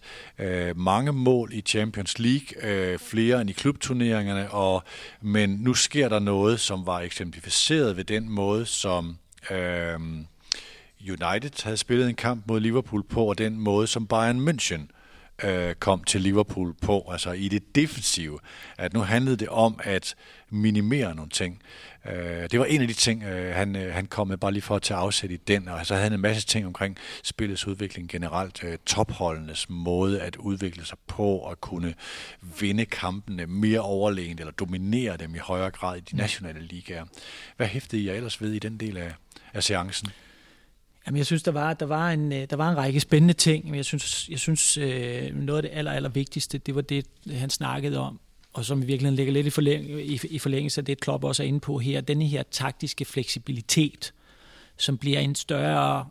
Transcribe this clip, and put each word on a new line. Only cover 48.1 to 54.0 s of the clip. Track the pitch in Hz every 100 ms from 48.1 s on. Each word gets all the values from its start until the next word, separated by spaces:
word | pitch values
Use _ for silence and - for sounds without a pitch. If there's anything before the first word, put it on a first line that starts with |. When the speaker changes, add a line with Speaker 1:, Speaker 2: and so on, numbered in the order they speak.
| - - - -
Speaker 2:
og | - 113
som | 139
i | 127
virkeligheden | 135 139 135
ligger | 135
lidt | 139 147
i |
forlæng-, | 151 147 151 147 147
i, | 147 135 160
i | 156
forlængelse | 143 135 143 156
af | 139
det, | 139
Klopp | - 135
også | 139 135
er | 139
inde | 143
på | - 139
her, | 123 139
denne | 127 147 156
her | 143 131
taktiske | - 135 - 151 - 135
fleksibilitet, | - 123 - - 123 - - 151 -